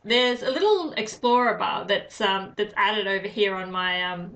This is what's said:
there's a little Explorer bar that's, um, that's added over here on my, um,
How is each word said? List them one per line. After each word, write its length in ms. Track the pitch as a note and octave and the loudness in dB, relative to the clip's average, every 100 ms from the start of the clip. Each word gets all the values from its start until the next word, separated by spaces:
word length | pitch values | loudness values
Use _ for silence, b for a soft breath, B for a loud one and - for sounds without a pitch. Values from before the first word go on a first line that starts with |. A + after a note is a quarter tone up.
there's 400 | G#3 A#3+ B3 A#3+ | -2 2 2 0
a 60 | - | -2
little 440 | C4+ G4+ G4+ D#4+ | 2 4 4 0
Explorer 600 | - G#3+ - A#3+ B3 A#3+ G3+ | -4 -6 -2 2 4 4 0
bar 300 | G3 - F3+ | -2 -4 0
that's, 360 | G3 - - | -2 -2 -2
um, 320 | G#3 G3 F#3+ - | 0 0 -4 -4
that's 160 | G#3 - | -4 0
added 280 | G3+ G#3+ G3 | 2 2 0
over 220 | G3 G3+ | -2 -2
here 260 | A3 G3+ | 0 0
on 160 | F#3 F3+ | 0 -4
my, 320 | F#3 F3+ F3+ | -4 -2 0
um, 300 | F3+ F3 F3 | -2 -4 -10